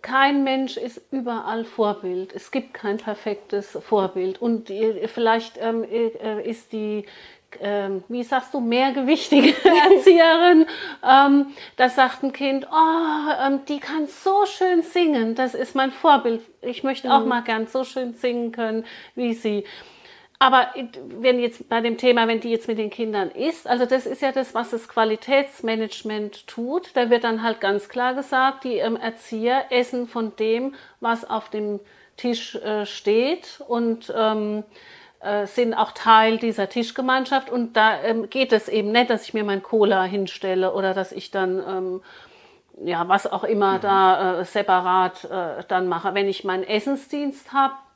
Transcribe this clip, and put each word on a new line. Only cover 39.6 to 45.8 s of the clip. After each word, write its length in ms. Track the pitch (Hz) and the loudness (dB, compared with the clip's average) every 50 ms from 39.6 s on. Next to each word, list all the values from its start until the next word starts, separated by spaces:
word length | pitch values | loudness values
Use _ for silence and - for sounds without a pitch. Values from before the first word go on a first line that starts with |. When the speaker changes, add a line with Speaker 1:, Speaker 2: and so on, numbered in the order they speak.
| 190 | -6
Speaker 1:
Cola 400 | - - 220 208 196 208 190 185 | -2 0 2 2 4 2 2 0
hinstelle 680 | 185 185 208 196 185 - - - 190 185 185 185 185 185 | -2 -2 -4 -6 -6 -8 -8 -6 -4 -2 0 0 -2 -2
oder 220 | 196 196 190 185 | -2 -2 -2 -2
dass 160 | 196 190 185 | -2 -4 -6
ich 220 | - - - - - | -8 -14 -16 -8 -4
dann, 280 | 196 190 185 185 190 - - | -4 -2 -2 -2 -4 -6 -6
ähm, 340 | 190 185 185 185 185 190 _ - - - - - - - _ - _ _ _ _ _ - - | -6 -6 -6 -6 -8 -10 _ -16 -20 -20 -20 -20 -20 -20 _ -20 _ _ _ _ _ -12 -8
ja, 240 | 175 175 165 170 175 | -6 -4 -4 -2 0
was 180 | 185 196 - | 0 0 0
auch 160 | 208 - 185 - | -2 -6 -4 -2
immer 360 | 220 226 202 208 196 190 190 | -2 0 2 2 0 0 0
Speaker 3:
Mhm. 20 | |
Speaker 1:
da, 600 | 190 202 196 190 190 185 185 - 190 185 180 170 | 0 2 4 6 6 6 4 4 2 -2 -2 -2
äh, 40 | 185 | -6
separat, 800 | - - - 202 - 190 185 180 180 180 185 185 180 180 - - | -4 -4 -4 0 2 2 2 2 2 2 2 2 0 -2 -8 -14
äh, 400 | - - 190 175 160 139 123 180 | -10 -6 -6 -6 -6 -8 -10 -8
dann 220 | _ 196 185 | _ -2 -2